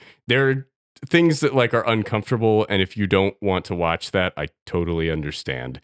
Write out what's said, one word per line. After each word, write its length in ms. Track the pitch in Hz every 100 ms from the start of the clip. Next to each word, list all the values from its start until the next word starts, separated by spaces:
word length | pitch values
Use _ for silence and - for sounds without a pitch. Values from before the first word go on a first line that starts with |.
| - _ -
there 240 | 131 135
are 160 | 135 - _ _ _ -
things 340 | 170 170 147
that, 140 | 143
like, 180 | 135 117
are 140 | 117 -
uncomfortable. 800 | 107 - 107 - 117 110 107 107
And 140 | 98
if 120 | 95 107
you 100 | 98
don't 280 | 98 98 -
want 240 | 101 92 -
to 80 |
watch 360 | 87 82 82 -
that, 240 | 95 90 -
I 120 | 76 - -
totally 440 | 87 85 82 82
understand. 720 | 78 73 - - 64 64 -